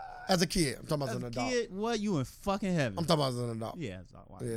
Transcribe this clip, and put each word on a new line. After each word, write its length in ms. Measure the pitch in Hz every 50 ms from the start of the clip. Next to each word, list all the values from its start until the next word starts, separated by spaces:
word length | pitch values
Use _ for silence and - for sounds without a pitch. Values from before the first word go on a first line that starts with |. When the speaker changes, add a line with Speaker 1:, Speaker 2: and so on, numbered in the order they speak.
| - - - - -
Speaker 1:
As 140 | - 190 170
a 60 | 185
kid, 300 | - - 185 156 127 107 -
I'm 80 | -
talking 160 | - 156 143 139
about 60 | 120
as 60 | 120
Speaker 2:
as 20 |
Speaker 1:
an 60 | 123 123
Speaker 2:
a 40 |
Speaker 1:
adult. 240 | 120 - - - 254
Speaker 2:
kid, 200 | 254 240 226 -
what? 280 | 185 196 214 233 233 214
You 180 | 202 214 185
in 80 | 139 123
fucking 480 | - - - - 202 196 202 208 185 175
heaven. 240 | 160 135 110 98
Speaker 1:
I'm 80 | 170 160
talking 160 | 160 170 147
about 120 | 135 131 120
as 60 | 123
an 120 | 123 117
adult. 260 | 113 110 113 110 -
Speaker 2:
Yeah, 220 | 175 147 101 92 92
it's 100 | 85 -
not 180 | - 90 98 -
whack. 100 | 95 - 123
Speaker 1:
Yeah, 60 | 120 113